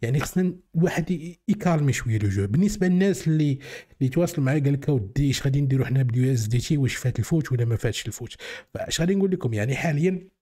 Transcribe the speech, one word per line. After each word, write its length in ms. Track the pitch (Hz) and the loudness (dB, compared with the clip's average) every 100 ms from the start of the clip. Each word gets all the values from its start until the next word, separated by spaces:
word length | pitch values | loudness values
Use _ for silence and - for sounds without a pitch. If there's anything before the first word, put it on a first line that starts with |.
يعني 180 | 117 135 | -2 -2
خصنا 340 | - 180 185 175 _ | -2 0 -2 -2 _
واحد 380 | 165 175 - 160 | 0 2 2 -2
ي-، 280 | 175 160 175 - | -4 -6 -10 -6
يكالمي 460 | 208 180 160 147 | -2 0 2 2
شويه 260 | - 120 110 | 0 0 0
لو 100 | 101 | 0
جو. 180 | 98 98 | 0 0
بالنسبه 400 | 127 202 208 180 | 2 0 0 2
للناس 400 | 180 196 185 160 | 4 2 2 0
اللي، 320 | 156 147 135 - - - - | 2 2 0 -6 -18 -18 -2
اللي 80 | 131 | 0
تواصلوا 360 | 165 170 170 131 | 2 0 2 0
معايا 140 | 151 | 2
قال 140 | 139 | 2
لك: 160 | 139 143 | 0 0
"اودي 400 | 139 95 - 143 | 0 0 0 0
اش 140 | 131 | 0
غادي 180 | 139 135 | 0 0
نديروا 240 | 139 131 123 | 2 2 2
حنا 180 | 131 | 2
باليو 300 | 131 120 127 | 2 2 2
اس 140 | 127 107 | 0 0
دي 100 | 120 | 0
تي، 200 | - 151 | 0 0
واش 180 | 127 - | 0 0
فات 240 | 127 - | -2 -2
الفوت 320 | 107 165 139 | 0 0 0
ولا 140 | 123 117 | 0 0
ما 100 | 113 | 0
فاتش 320 | 120 - 113 | -2 -4 -8
الفوت؟" 280 | - 117 - - - - | -10 -12 -14 -14 -16 -12
فاش 280 | - - - | -10 -6 -2
غادي 140 | 165 196 | 0 2
نقول 160 | 196 | 2
لكم، 220 | 185 123 | 0 -2
يعني 220 | 110 113 135 | 0 -2 0
حاليًا 520 | 165 147 175 185 - _ | 0 2 0 0 -6 _